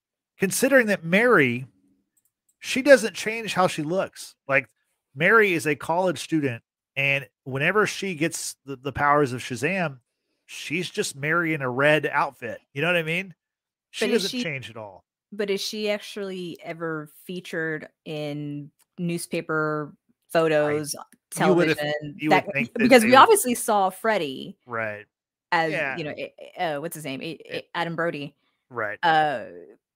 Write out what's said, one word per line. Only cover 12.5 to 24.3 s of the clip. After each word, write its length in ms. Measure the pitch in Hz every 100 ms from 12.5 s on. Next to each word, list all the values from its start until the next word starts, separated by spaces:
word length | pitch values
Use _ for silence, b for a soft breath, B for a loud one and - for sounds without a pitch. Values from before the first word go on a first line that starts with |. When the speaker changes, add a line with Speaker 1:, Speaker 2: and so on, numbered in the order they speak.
| 98 _
Speaker 1:
You 80 | 139
know 60 | 160
what 100 | 175
I 60 |
mean? 320 | 160 170 196 - _ _ _ _ _
She 140 | - 233
Speaker 2:
But 60 |
is 120 | 240
Speaker 1:
doesn't 80 | 185
Speaker 2:
she 120 | 247
Speaker 1:
change 260 | 190 139 110
at 80 | 113
all. 280 | 107 90 _ _ _
Speaker 2:
But 180 | 202 202
is 120 | 196
she 280 | - 220 208
actually 680 | 208 - - 196 185 175 -
ever 460 | 156 165 165 156 151 - -
featured 640 | 180 - 175 160 156 - _ -
in 640 | 151 151 147 147 143 147 _ _ -
newspaper 960 | 175 170 - 170 165 156 156 151 151 - _ _ _
Speaker 1:
I 0 |
Speaker 2:
photos, 600 | 170 160 151 151 147 143 - - _ _ -
Speaker 1:
You 160 | 170
would've, 240 | 175 160 151
Speaker 2:
television 380 | 147 147 147 -
Speaker 1:
you 100 | 151
Speaker 2:
that, 140 | 185 196
Speaker 1:
would 60 |
think 200 | - -
that 60 | -
Speaker 2:
because 220 | 226 254
Speaker 1:
they 60 | 220
Speaker 2:
we 40 |
Speaker 1:
would 60 | 262
Speaker 2:
obviously 360 | 370 403 254 233
saw 340 | - 208 190
Freddy 680 | - 220 214 147